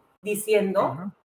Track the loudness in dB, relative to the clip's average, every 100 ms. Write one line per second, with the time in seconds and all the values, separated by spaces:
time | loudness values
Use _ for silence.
0 | _ _ -6 -4 2 2 4 2 0 -2
1 | -10 -14 _